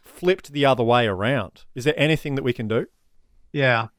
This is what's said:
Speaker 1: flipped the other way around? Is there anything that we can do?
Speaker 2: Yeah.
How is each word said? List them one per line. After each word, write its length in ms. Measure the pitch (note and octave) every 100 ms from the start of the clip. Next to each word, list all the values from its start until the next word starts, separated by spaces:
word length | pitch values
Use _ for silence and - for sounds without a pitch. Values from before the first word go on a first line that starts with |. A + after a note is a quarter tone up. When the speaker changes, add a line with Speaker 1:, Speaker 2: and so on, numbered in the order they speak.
Speaker 1:
flipped 520 | _ - F3+ F#3+ -
the 100 | C#3+
other 200 | C#3 B2
way 240 | A#2 A#2+ A2+
around? 560 | F#2 G#2+ C3+ F#2 _ -
Is 100 | -
there 120 | B2+ -
anything 380 | D3 D#3 D3+ C3+
that 80 |
we 100 | C3
can 140 | B2 A2
do? 180 | A2+ G3+ _ _ _ _ _ _
Speaker 2:
Yeah. 360 | C#3+ C3+ A2+ A2+